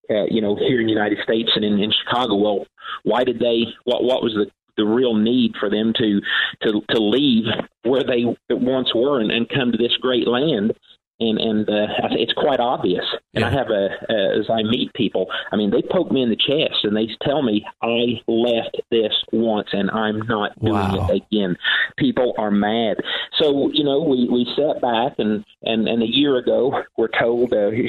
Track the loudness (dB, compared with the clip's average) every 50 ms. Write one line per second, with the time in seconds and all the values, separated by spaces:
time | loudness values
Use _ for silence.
0 | _ -2 -2 0 0 0 0 0 0 0 0 0 0 0 2 2 2 0 0 0
1 | 0 0 -2 -2 -2 -2 -2 0 0 0 -2 0 0 0 0 0 0 0 -2 -2
2 | -2 -2 -2 -2 0 0 0 0 2 2 0 -2 -4 -8 _ -18 -14 -12 -12 -6
3 | -2 0 0 0 0 0 0 0 0 2 2 2 0 -2 -6 -6 -4 -2 0 0
4 | 2 2 2 2 0 0 0 0 -2 -2 -4 _ _ _ -2 0 0 2 2 2
5 | 2 2 2 2 2 2 4 2 2 2 0 -2 -2 -2 0 0 0 0 0 0
6 | 2 2 2 2 0 0 -2 -2 -2 -4 -4 -4 -2 0 0 0 -2 -2 0 0
7 | 2 2 2 2 4 4 4 2 2 0 -2 -4 -6 -8 _ _ -2 0 0 0
8 | 0 0 0 0 0 0 -2 -4 _ -2 -2 0 0 0 0 0 0 0 0 2
9 | 2 2 2 2 0 0 0 0 -2 -2 -2 -2 0 0 0 0 0 0 0 0
10 | 0 0 0 0 0 0 0 0 0 0 0 0 0 -2 -2 _ _ -20 -20 _
11 | _ _ _ -4 -2 -2 0 0 0 0 0 0 0 0 0 0 0 -2 -2 -2
12 | -2 -2 0 -2 -2 -2 -2 0 0 0 2 2 0 0 0 0 0 0 0 -2
13 | -2 -4 -8 -8 _ _ -4 -2 0 0 0 0 0 0 0 0 0 -2 -2 -4
14 | -4 -2 -2 0 0 0 0 0 0 0 0 0 0 0 0 0 -2 -4 -2 -2
15 | -2 0 0 -2 -4 -4 -6 -10 -8 -4 -2 -2 0 0 0 0 0 0 0 -2
16 | 0 0 0 0 0 0 0 0 0 0 0 0 0 -2 -2 -2 -2 0 0 0
17 | -2 -4 -4 -4 -2 -2 0 0 0 0 0 0 -2 -6 -10 -6 -4 -2 0 0
18 | 0 -2 -2 -4 -4 -2 0 0 2 2 0 -2 -2 -6 -8 -10 -6 -2 0 0
19 | 0 0 -2 -4 -4 -2 -2 0 0 0 0 -2 -2 -4 -2 -2 -2 -2 -2 -2
20 | -2 -2 -2 -2 -2 -2 -2 -2 -2 -4 -4 -4 -2 0 0 0 0 0 -2 0
21 | 0 0 0 0 -2 -2 -2 0 0 0 -2 -4 -2 -2 -2 -2 -2 -4 -4 -2
22 | 0 0 2 2 0 0 0 0 0 0 2 2 2 2 2 2 0 0 -2 -2
23 | -4 -4 -6 -6 -6 -4 -2 0 2 2 2 2 0 0 0 0 0 2 2 2
24 | 2 2 2 2 2 2 2 0 0 0 0 0 0 0 0 0 0 0 2 2
25 | 0 0 0 -2 0 0 0 -2 -4 _ _ _ -4 -2 0 0 0 0 0 0
26 | 0 2 2 2 2 4 2 2 2 2 2 2 2 0 0 -2 -6 -6 _ -2
27 | -2 0 0 0 0 2 2 2 2 2 2 2 2 2 2 0 0